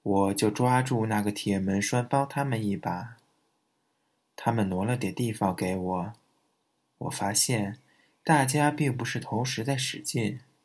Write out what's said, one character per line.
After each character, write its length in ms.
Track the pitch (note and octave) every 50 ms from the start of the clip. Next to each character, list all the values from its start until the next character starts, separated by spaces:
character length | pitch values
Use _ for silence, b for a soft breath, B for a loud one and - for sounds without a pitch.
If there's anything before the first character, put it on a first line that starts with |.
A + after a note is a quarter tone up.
我 320 | _ G2+ G2 G2 G2 G2 G2
就 180 | - - G#2
抓 300 | G#2 - B2 B2 B2+ B2+
住 240 | B2+ B2+ C3 A2+ A2
那 160 | A2 A2 G#2+
个 100 | G2+ G#2
铁 260 | G2+ - - G2+ G2
门 240 | G2 F#2+ G2 G2 G2+
栓 240 | G2+ - - B2 A#2+
帮 220 | - - C#3 C#3
他 160 | C#3 - C#3+ C#3
们 180 | C#3 B2 A2
一 140 | G#2+ G2+ G2
把。 400 | F#2 - - F2 F2+ G#2+ A#2 A#2 _ _ _ _ _ _ _ _ _ _ _ _ _ _ _ _ _ _ _ _ _ _ _ _
他 160 | - - A#2+
们 160 | A#2 A2+ G2+
挪 160 | F#2+ F#2 F2+ F2+
了 140 | F2+ B2
点 180 | - G#2+ F#2 F2
地 160 | - B2 A2+
方 240 | G#2 - G#2+ F#2+ F2+
给 220 | - F#2 F#2 F#2
我， 360 | F#2+ F2+ F2+ F#2 F2+ F2 G#2 A2 _ _ _ _ _ _ _ _ _ _ _ _ _ _ _ _
我 120 | _ - F2+
发 240 | - - G2+ G2 G#2+
现 460 | - - - B2+ A2 G2+ G2 A#2 b b b b b b b b b
大 220 | b - D#3+ D3 C3+
家 260 | C3 C3+ D3 D3 D3
并 280 | D3 D3+ D3+ C3+ B2
不 80 | B2 A#2+
是 120 | - -
同 280 | A#2 - - G#2 A2 B2+
时 180 | B2+ - - A2+
在 140 | C3+ C#3
使 240 | B2+ - - - -
劲 400 | - - - B2+ A2 G#2 - B2+ - _ _ _